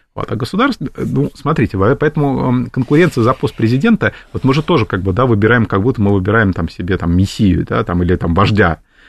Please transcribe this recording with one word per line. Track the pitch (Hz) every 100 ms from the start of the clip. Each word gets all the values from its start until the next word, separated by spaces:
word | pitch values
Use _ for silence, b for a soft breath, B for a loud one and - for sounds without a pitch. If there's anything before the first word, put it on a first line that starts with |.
| b
Вот. | - -
А | 113
государство, | 120 190 269 233 143 -
ну, | 117 131 143
смотрите, | - 139 160 110 95
во-, | 98 139
поэтому, | 151 151 143 127 127
м, | 127 120
конкуренция | - 123 147 175 -
за | 113
пост | 127 - -
президента, | 113 127 202 220 107 B B
вот | -
мы | 127
же | 139
тоже | 151 160 107
как | 101
бы, | 95
да, | 90 127
выбираем | 110 110 120 113
как | 101
будто | 107 123
мы | 101
выбираем | 101 95 110 104
там | 90 85
себе | - 90 92
там | 90 90
мессию, | 95 - 104 85 85
да, | 110
там, | - 87
или | 87 90
там | 87 85
вождя. | 104 104 95 78 b b